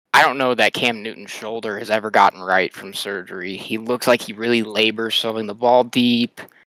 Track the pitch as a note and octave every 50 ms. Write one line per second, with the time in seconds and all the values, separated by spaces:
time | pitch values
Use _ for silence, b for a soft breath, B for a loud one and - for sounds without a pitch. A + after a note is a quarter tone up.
0 | _ - - C#3 D#3 D3+ B2+ C#3 C3 B2+ B2 A2 A2 G2+ - - C3 B2 A#2 G#2+
1 | G#2 A2+ G#2+ - G#2 G2+ - - A#2+ - - A2+ G#2+ A2 G2+ G#2 A#2 G#2+ G#2+ A2
2 | G#2 A2 G2+ G#2+ G2 F#2+ - F#2+ F#2 F#2+ F#2 F#2+ F2+ - - - F#2+ F#2+ F#2+ -
3 | - G2+ G2+ F#2+ F2+ F#2 F#2+ F#2 F2+ F#2+ G2 F#2+ - - A2 A2 A2+ A2+ B2 B2
4 | - C3 A#2+ A#2 - - G#2 G#2 A2+ A#2+ A#2+ A#2 G#2+ G#2+ G#2 G#2 A2 A2 G#2+ A2+
5 | A2+ A2 - - - A2+ A2 A2 A2 G2+ G#2 A2+ B2 B2 B2 B2 B2 A#2+ - C3
6 | B2 A#2+ A#2+ A#2 A#2+ - _ - - b b b b b